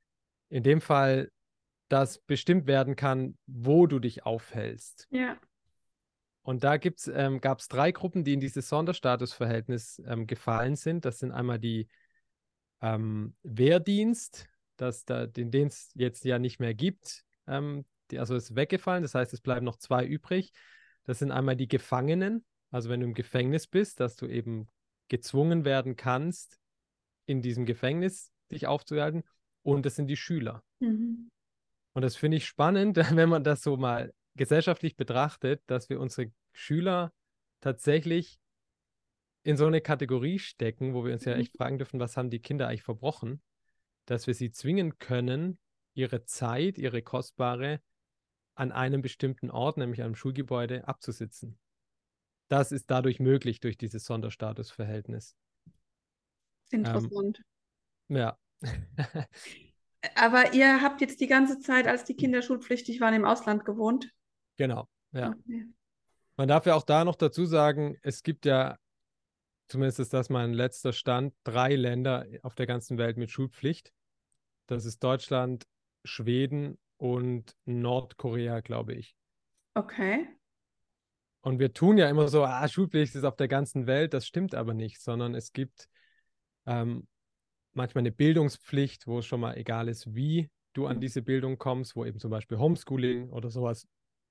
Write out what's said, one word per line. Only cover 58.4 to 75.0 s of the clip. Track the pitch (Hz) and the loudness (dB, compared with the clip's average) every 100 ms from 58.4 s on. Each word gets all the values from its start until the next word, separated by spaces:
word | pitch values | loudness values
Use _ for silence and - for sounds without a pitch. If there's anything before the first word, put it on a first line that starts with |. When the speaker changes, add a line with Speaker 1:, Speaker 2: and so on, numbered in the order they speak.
| _ _ | _ _
Speaker 1:
<laughs> | 127 - - - 135 160 - - - - - _ _ _ - | -10 -8 -8 -8 -6 -6 -10 -14 -20 -20 -20 _ _ _ -4
Speaker 2:
Aber | - 233 247 247 | 4 6 8 6
ihr | 262 269 269 | 8 8 8
habt | 285 277 | 4 2
jetzt | 277 - | -2 0
die | 254 | 4
ganze | 269 269 269 | 6 6 2
Zeit, | - 254 233 | 2 4 4
als | 240 | 2
die | - 262 | -2 -2
Kinder | 269 247 | 2 2
schulpflichtig | 247 247 - 247 - 240 | 0 -2 -2 -2 -2 0
waren, | 226 | 4
im | 220 | 4
Ausland | 208 233 - 208 | 4 2 2 0
gewohnt? | - 214 220 254 262 - _ _ _ - | -2 -2 0 0 -2 -14 _ _ _ -2
Speaker 1:
Genau, | 135 113 117 _ _ | -2 -2 -8 _ _
ja. | 131 123 | -6 -6
Speaker 2:
Okay. | 220 240 226 220 - _ _ _ _ _ - | -6 -8 -10 -10 -16 _ _ _ _ _ -2
Speaker 1:
Man | 135 | 4
darf | 151 180 | 4 6
ja | |
auch | 156 | 4
da | - 151 | 4 4
noch | 175 165 | 4 2
dazu | 156 - | 0 0
sagen, | 175 160 147 143 147 - | 2 4 4 4 -2 -4
es | 139 - | -8 -4
gibt | - 151 147 | -4 -2 2
ja, | 131 131 - _ _ _ _ _ _ _ _ - | 4 2 -4 _ _ _ _ _ _ _ _ -8
zumindest | 131 135 120 | -2 0 0
ist | 123 | -2
das | 131 123 | -2 0
mein | 127 117 | 0 0
letzter | 117 127 - 135 | 0 -2 -2 -4
Stand, | 117 - 123 139 - | -2 0 0 -2 -6
drei | - 117 131 143 | -4 0 2 2
Länder | 123 123 131 127 127 120 | 2 0 0 -2 -4 -12
auf | 127 | -10
der | - 123 | -4 -4
ganzen | 123 - 117 | -4 -4 -2
Welt | 117 113 | -2 -2
mit | 117 | -6
Schulpflicht. | - 135 - 135 165 - _ _ _ _ _ _ _ - | -4 -6 -4 -4 -4 -8 _ _ _ _ _ _ _ -8
Das | 120 113 | -6 -6
ist | - | -2